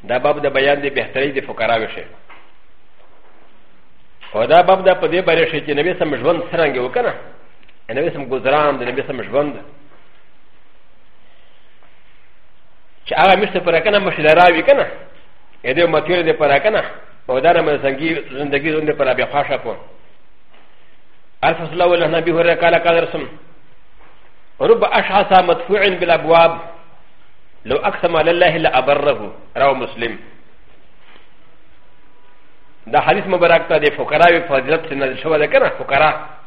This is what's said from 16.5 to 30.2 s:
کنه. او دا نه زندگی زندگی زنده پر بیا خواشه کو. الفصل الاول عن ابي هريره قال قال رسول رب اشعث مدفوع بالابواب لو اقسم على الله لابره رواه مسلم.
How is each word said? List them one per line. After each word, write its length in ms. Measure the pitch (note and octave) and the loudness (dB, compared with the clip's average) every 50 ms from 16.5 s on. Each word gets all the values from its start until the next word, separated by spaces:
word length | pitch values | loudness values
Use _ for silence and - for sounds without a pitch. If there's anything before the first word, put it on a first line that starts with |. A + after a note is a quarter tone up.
| C#3 C#3+ | 4 4
کنه. 260 | - G#3+ A3 F#3 C#3+ - - - - - - - - - | 4 2 2 2 -2 -2 -8 -12 -14 -16 -16 -14 -6 -2
او 120 | B2+ C3 | -2 2
دا 120 | C3+ E3 | 4 4
نه 240 | F3 E3+ D#3+ D3+ D3 | 4 4 4 2 0
زندگی 380 | C3+ C#3 C#3 C3+ C3 D#3 E3 E3 D3+ B2+ - | 2 2 0 0 0 -2 -2 -2 -4 -6 -8
زندگی 420 | B2+ C3+ D3 C#3+ C#3 C#3 C#3+ D#3+ | -8 -6 -4 -2 -2 0 0 0
زنده 200 | D#3 D#3 D#3 D3+ | 0 0 0 0
پر 220 | C#3 A2+ C#3+ C3 B2 | 0 2 2 2 2
بیا 120 | A#2+ B2 | 2 0
خواشه 300 | - C#3 C#3+ C#3+ - C#3+ | 0 0 -2 0 0 -2
کو. 200 | B2 - A#2 G#2 G2 - - - - - - - - - - - - - - - - - - - - - - - - - - - - - - - - - | -4 -4 -6 -8 -8 -12 -14 -14 -16 -16 -16 -16 -16 -16 -16 -16 -16 -16 -16 -16 -16 -16 -16 -16 -16 -16 -14 -14 -14 -14 -14 -14 -14 -14 -14 -8 0 2
الفصل 280 | D#3+ E3 E3 E3+ D#3 | 2 2 0 -4 -6
الاول 300 | D#3+ F3 F3 F3 F3 E3+ | 0 2 4 4 4 4
عن 120 | E3 D3+ D#3+ | 2 2 2
ابي 180 | E3 D#3+ E3+ | 2 2 2
هريره 220 | D#3+ E3 E3+ E3+ E3+ | 2 4 4 4 4
قال 200 | E3 E3+ E3+ E3+ | 4 4 4 4
قال 280 | E3 E3+ F3 E3 E3+ | 4 4 4 4 4
رسول 260 | E3 - - - C#3+ - - - - - - - - - - - - - - - - - - - - - - - - - - - | 2 0 -4 -8 -8 -8 -12 -14 -14 -16 -16 -16 -14 -14 -14 -14 -14 -16 -16 -14 -16 -16 -16 -16 -16 -16 -16 -16 -16 -16 -4 0
رب 240 | C3 E3 A#3 G#3+ F#3+ | 6 6 6 6 6
اشعث 480 | G3 - G#3+ F#3+ - F#3+ G3+ F#3+ - | 2 2 2 0 4 2 2 4 6
مدفوع 560 | G3 F#3 F3+ F3 E3 - - - F#3+ G#3 F#3+ G3+ | 6 6 6 6 2 0 2 0 2 2 4 2
بالابواب 720 | F#3 E3+ F3 E3+ E3+ D#3 D3 D#3 E3 E3 E3 E3 - - - - - - - - - - - - - - - - - - - - - - - | 2 0 2 2 2 2 4 6 8 8 8 6 4 0 -8 -12 -14 -14 -14 -14 -14 -14 -14 -14 -14 -14 -14 -14 -14 -14 -14 -14 -14 -14 -6
لو 120 | A2 B2+ | -2 -2
اقسم 400 | C#3+ - G#3 G3 - - E3+ E3+ | 0 0 -2 -2 0 -2 0 2
على 140 | D#3+ D3+ E3 | 4 4 4
الله 260 | E3+ E3+ F3+ E3+ D#3 | 4 4 4 4 4
لابره 760 | E3 D#3+ D#3 - B2+ B2+ C#3 C#3+ C#3+ C#3+ D3 C3 G#2+ G#2+ G2 - - - - - | 2 0 2 2 2 2 2 2 2 2 0 0 0 -4 -10 -12 -14 -16 -10 -2
رواه 180 | A#2 C3+ C#3 C3+ | 2 2 2 2
مسلم. 440 | B2+ A#2+ - - A2+ A#2 A#2 G#2 F#2 | 2 -2 -6 -6 -6 -4 -6 -6 -8